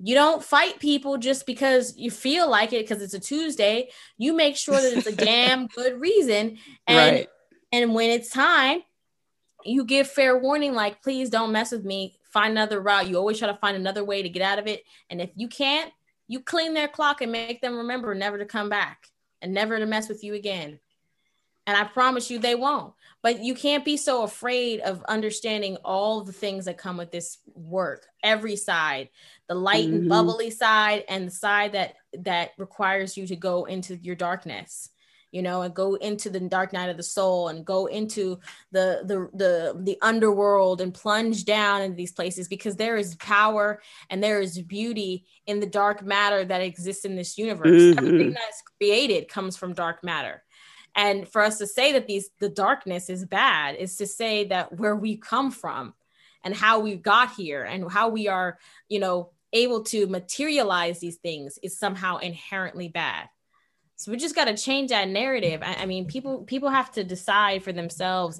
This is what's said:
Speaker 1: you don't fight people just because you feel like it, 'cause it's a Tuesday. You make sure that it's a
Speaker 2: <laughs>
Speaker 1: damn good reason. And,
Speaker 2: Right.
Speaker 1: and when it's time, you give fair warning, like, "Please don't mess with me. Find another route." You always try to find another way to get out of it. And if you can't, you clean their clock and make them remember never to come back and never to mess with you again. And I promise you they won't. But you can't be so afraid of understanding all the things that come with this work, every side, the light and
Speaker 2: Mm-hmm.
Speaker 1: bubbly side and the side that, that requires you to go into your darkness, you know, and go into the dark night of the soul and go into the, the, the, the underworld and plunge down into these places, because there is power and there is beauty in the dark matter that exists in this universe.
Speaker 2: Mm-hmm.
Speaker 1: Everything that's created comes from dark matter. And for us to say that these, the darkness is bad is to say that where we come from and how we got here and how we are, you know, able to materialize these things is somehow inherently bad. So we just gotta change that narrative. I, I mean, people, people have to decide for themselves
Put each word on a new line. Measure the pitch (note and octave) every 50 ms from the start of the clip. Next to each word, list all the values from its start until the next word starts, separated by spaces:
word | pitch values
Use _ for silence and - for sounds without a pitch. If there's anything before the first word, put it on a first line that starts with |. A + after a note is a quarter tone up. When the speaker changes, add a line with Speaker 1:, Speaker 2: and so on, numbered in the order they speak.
Speaker 1:
you | F#3 A3 B3
don't | C#4 D4 D#4 D#4+ - -
fight | - C#4+ C#4+ E4+ F#4+ - -
people | D4 D4 C#4+ C#4 C#4 C#4 C#4 B3
just | A3+ C4 C4+ C4 -
because | - B3 - C#4 C4+ C4 B3+ A#3 A3 -
you | - A3+ A#3
feel | - - - C4 D4+ F4+ E4+ C#4+
like | A#3 G#3 A3 A3 B3
it, | A3+ A3 A3
'cause | G#3+ G3+ G3+
it's | F#3+ G3+
a | F#3+
Tuesday. | - - C#4+ D#4 E4 D#4 C4+ - G3+ G#3 A3 A#3+ B3+ B3 - - - - _
You | - A#3 D4+ E4
make | E4 D#4 C#4+ C#4
sure | - - D4 C#4 C4+
that | C4 B3+ A#3+
it's | B3 -
a | G#3+ G#3+
Speaker 2:
<laughs> |
Speaker 1:
damn | G3 A3 G#3+ A#3 A#3+ B3 B3+ C4 C4 B3+
good | A3 - A#3+ B3 B3+ B3 B3
reason. | D4+ F4+ A4+ G#4 D4+ A#3+ G#3 G#3 A3 A3+ A3 - - C#4+ C4 _ _
And, | A#3 A#3+ B3 - B3 -
Speaker 2:
Right. | - - - _ _ _ _ _ _ _ _
Speaker 1:
and | A#3+ A#3+ A#3+ A#3 A3
when | A3+ A3+ A#3
it's | A#3 A#3 A#3 -
time, | - C4 C#4 E4+ E4+ D4 C4 C4+ D#4 F4 - _ _ _ _ _ _ _ _ _ _ _ _ _ _ - -
you | G3+ B3 C#4 B3
give | A3 C4+ C#4 C4+ C4+
fair | - C#4 C4 C4 B3+
warning, | B3+ B3+ C4+ D4 D4+ D4 C#4 B3+
like, | A3+ G#3 G#3 G#3 - -
"Please | C4+ C4+ B3+ C4 A3+
don't | A3+ A3+ A3+ A3
mess | G#3+ G#3+ A#3+ A#3+
with | A#3+ A3 F#3+
me. | G3 G3 G3 F#3+ F#3+ - _ _ _
Find | - G#3 G#3+ A3
another | A3 G#3+ G#3+ G#3+ G#3+ G3
route." | F#3+ G#3 G3+ G3 F#3+
You | F#3 F3
always | F3+ G3 G#3+ G#3+ G#3+
try | A#3 G3+
to | G3+
find | - G#3+ G3+ G3
another | F#3+ F#3 F#3+ G3 G#3+ G3+
way | G3+ G3+ G3
to | F#3+ F3
get | F3 F3+
out | F#3+ G3 G3+ G#3
of | G#3
it. | G#3+ G#3 - - _ - - _ -
And | F3 F3
if | F3+ F3 -
you | F#3+ A#3+ A#3+
can't, | - - C#4 C#4 D4 D#4 D#4+ D#4+ - _ _ _ _ _ _
you | - A#3+ B3+
clean | - - E4+ E4 E4 E4 D#4+
their | D#4 D4
clock | D4 D4 - D4+ C#4+ C#4+ -
and | B3 A3+
make | A#3 A3+ A#3 A#3 A#3+ A#3+
them | B3+ B3 A#3+
remember | A#3 A#3 A#3+ B3+ B3+ A#3 G#3+ G3
never | F#3+ G3 G#3 G3+
to | G3+ G#3
come | G3+ - G#3+ G#3 G#3
back | G#3 G#3 F3 C#3+ - _ _ _ _ _ _ _ _ _
and | - F#3 F#3+
never | G3 A3 A3 A3+
to | A3 G#3+
mess | A3 G#3+ A3 A3
with | A3 G#3 A3 G#3
you | G#3 G#3
again. | G#3 G3+ G3+ F#3+ F3 D3+ D3 D3 - _ _ _ _ _ _ _ _ _ _ _ _ _ _ _ _ _
And | G3+ G3+
I | G3+ G#3
promise | G3+ - B3+ B3+ C4 B3+ B3 A#3+ -
you | B3 A3+
they | A#3 A#3+ A#3+
won't. | A#3+ B3+ C#4+ D4 A3+ - - - _ _ - _ _
But | - A#3 A#3+ G3 A3+
you | B3+ B3
can't | - - C#4+ D4 C#4+ C#4+
be | D4+ D4
so | C#4+ - D4 B3+ A#3+ G#3+
afraid | - - - - B3 B3 B3 B3 A#3+ A3+ -
of | - F#3+ F#3+ F3 - -
understanding | A3 A3 G#3+ G#3+ G#3+ - - A3 G#3+ G#3 G3+ F#3+ F#3+ - -
all | F#3+ F#3+ G3 G3+ G#3+ A3 G#3+
the | F#3+ F#3+
things | F#3 - G#3+ G3+ G3 F#3+ F3+
that | F3+ F3
come | - - F#3 F3+
with | F3 F3 E3+
this | F3 E3+ E3+ - - - _ - _
work, | F3 D#3+ D#3+ F3+ F#3+ F3+ C#3+ - - _ _ _ _ -
every | G#3+ A3 G#3+ A3 A3 G3+
side, | G3 - G#3 F3 E3 D#3 D3+ C#3 C3 D3 - _ _ - - - _ _
the | - F3
light | F3+ F#3 G3 G#3 A3 - D#3+
and | D#3+ E3+
Speaker 2:
Mm-hmm. | F3
Speaker 1:
bubbly | E3 G3 A3 - F3 A3 A3+ A#3 A3+
side | A3 - A#3+ A3 G#3+ G#3+ G#3+ G#3+ G#3 G#3 - -
and | F#3+ F#3+ F#3
the | F3+
side | F3+ - - G3+ G3+ G#3 G#3 G#3 G3+
that, | G3 F3 - - _ _ _ -
that | F3+ F3+ G3+ F3 F3 F#3 - -
requires | - F#3+ F#3+ - - G3+ F#3+ G3 G3 F#3+ F#3+ -
you | G3 F#3+
to | F3+ F#3
go | E3 F#3 F#3 F3 F3+ -
into | - F#3 F#3+ F3+ - F3+
your | E3+ F3 F3+ F3
darkness, | E3 F3+ F3 F#3 F#3 - E3 G#2+ F#2+ - - - - - - _ _ _ _ _ _ _ _ -
you | F#3 F3+
know, | F3+ F3+ F#3
and | F3+ F3+ E3
go | F#3+ F#3+ G3 G3
into | - F#3+ G#3 G#3 G#3 - G#3
the | F#3 F#3
dark | F#3 F3+ F#3+ F#3 F#3+ F#3 G3
night | F3+ F3+ F3+
of | E3+
the | E3+ F3
soul | - - G3+ F#3+ F#3+ F3+ F3 F3 E3
and | D#3 E3 D#3+
go | - F#3+ F#3+ G3
into | - - G#3+ G#3+ G#3+ - G#3 G3 F#3 F3+ F3+ - - - - _ _
the, | F#3 F#3+ F#3 F#3 F3 - F#3+
the, | F#3+ G3+ F#3+ F3+ - -
the, | F#3+ G3 F3+ F3 E3 E3 C#3+ - E3+ F#3
the | G3 - -
underworld | - A3+ A3+ A3+ A3 G#3+ G3+ G3 G3+ G3+ G3+ G3 F#3+ F#3 F#3 F3+
and | F#3 F#3 F#3
plunge | - - G#3+ G#3 A3 A3+ A3+ A3 F#3+ F3+
down | G#3 G#3 G#3+ G#3 G3+ G3+ G3 G3
into | F#3+ F3+
these | F3 F3+ F3+
places, | - - F3 F#3 F3+ F#3 F3+
because | - G3 F#3+ - G#3+ F#3
there | F3 A3 A#3 A3+
is | G#3+ G3+ F3 E3
power | - - G3+ G#3 G3+ G#3+ A3 G#3+ G#3 G#3 G#3 G#3 G#3 - - - - - -
and | F#3 F#3+ G#3
there | G#3+ G#3+ G3+
is | F#3+ F#3 E3 F#3 E3
beauty | E3+ G3 G#3 A3+ A#3+ A#3 G#3+ G3+ F#3 F#3 F#3 - _ _ _ _
in | G#3 G#3 G#3
the | G#3
dark | F#3 G3+ G3+ G3+ G#3 G#3 G#3 F#3+
matter | G3 G3 G3+ G#3 G3+ G3+ G3 F#3
that | F#3 F#3+ F3+
exists | F#3+ F3+ E3+ F3 F3 F#3+ F#3+ - -
in | G3 F#3+
this | F#3 F3 - -
universe. | G3+ A3 A3 G3+ E3 D#3+ D#3+ F3 E3+ F3
Speaker 2:
Mm-hmm. | F3 E3 -
Speaker 1:
Everything | B2+ D3+ F3 D#3+ D3 B2 -
that's | - - G#3+ - - - - _ _
created | G#3 G3+ G#3 A#3+ C#4+ A#3+ G3 D#3+ - -
comes | - G3+ F#3+ F#3+ F#3
from | - F#3 F3+ F3
dark | F#3 E3+ E3 E3+ - -
matter. | F3 D#3+ D3 B2+ G2 - - _ _ _ - - - - - - _ -
And | G3+ G#3 G#3 G3 G3 G3 -
for | - G#3+
us | G#3 G#3+ G#3+ G#3+
to | G3+
say | G3+ - B3 C4 D4+ C#4
that | B3+ -
these, | - G3+ G3+ G3 - _ _
the | G3+ G3+
darkness | G3+ G#3 F#3+ G#3+ C#4 C#4 - F#3+ F3 F3+ -
is | - F#3 F3+ F#3
bad | E3 F#3+ G3+ B3+ C4 F#3+ D3+ D3 C#3+ C#3+
is | - F#3 F#3 -
to | - G3+
say | G3 - - A#3 A3 G#3+ G#3 G#3
that | F#3 F#3 F3+ E3 - F3 E3+
where | A3 G#3 G#3
we | G#3 G#3 A3 G#3
come | A3 - - A3+ B3 C#4 C4
from | - - - - - C3+ B2 - - _ _ _ _ _ _ _ _ _ -
and | F#3 G3+
how | F3 G#3 A3 A3+ G#3+
we | G#3+ G#3+ G3
got | F3 - G#3+ G#3 A#3 B3+ - -
here | - F3+ D3+ C#3+ C3+ A2+
and | G2+ E3 F#3+ F3+ F3
how | F#3+ G3+ A3+ A3+
we | A3 A3 G#3
are, | G3+ F#3+ F#3 F3+ F3 F3 - _ - _ - _ _
you | G#3 G3+
know, | F#3+ F#3 F3+ F3+ F3 - _ _ _ _ G#3+
able | A#3 A#3+ B3 A#3 A3 A3
to | - - G#3+ G3+
materialize | F#3 F#3+ F3+ F3+ - - - D4 D#4 D4 C#4 A3+ G3 F#3 F3 E3+ E3+ F3 E3+
these | F3 E3+ E3+
things | - - E3+ D#3+ D3 C#3 C#3 - -
is | - F#3 -
somehow | - G#3+ G3 F#3+ F#3 F#3+ F3+ F3
inherently | - F3 F3 E3+ E3 - - G3 F#3+ F#3 E3 - F3+ F3+
bad. | E3 E3 E3+ D#3 C3 F#2 D#2 - - _ _ _ _ _ _ _ _ _ _ _ _ _ -
So | - G#3
we | A#3
just | B3 D#4+ D#4+ D4
gotta | F4 C#4+ A3+ G#3
change | G#3+ - C4+ C4+ C#4 C4+ B3+
that | A#3+ G#3 F#3+
narrative. | F#3+ F#3+ G#3 B3+ C4+ C4 A#3 F#3+ E3 D#3+ D#3 -
I, | F3+ F3+ -
I | F#3+
mean, | F#3+ F#3 F#3 F3+
people, | D3+ D3+ C4 C4 C4+ C4 - G3+
people | - B3+ C4+ C#4 C#4
have | C4+ C4 B3 -
to | - A3 F#3+
decide | F3+ F#3 F3+ - A3 G3 G#3 G#3 G3+ G3 F#3+ F#3+
for | G3
themselves | F3 F3 E3+ E3+ E3 - F#3 F#3 F#3 F#3 F3+ E3 D#3+